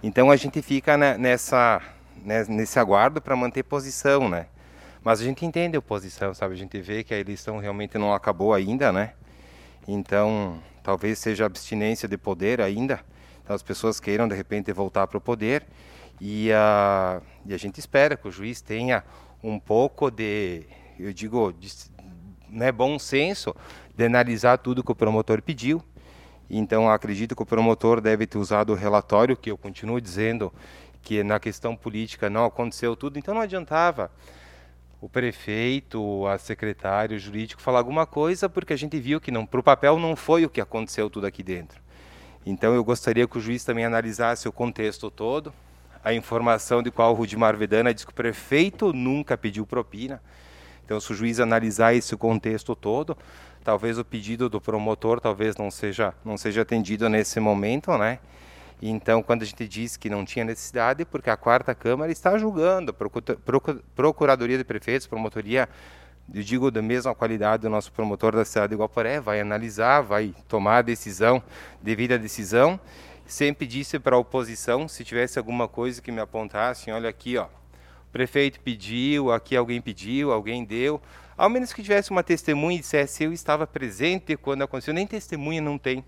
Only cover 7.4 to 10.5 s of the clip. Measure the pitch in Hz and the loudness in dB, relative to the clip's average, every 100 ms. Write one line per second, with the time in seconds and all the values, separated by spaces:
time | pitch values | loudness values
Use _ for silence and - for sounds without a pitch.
7.4 | - 107 101 101 104 110 104 101 - 90 | -8 -8 -6 -8 -6 -2 0 2 0 2
8.4 | 101 104 98 127 139 92 110 - - - | 4 4 2 2 2 2 -2 -8 -20 -20
9.4 | - - - - - 101 92 101 107 107 | -20 -20 -20 -20 -8 -8 0 2 2 0
10.4 | 98 | -4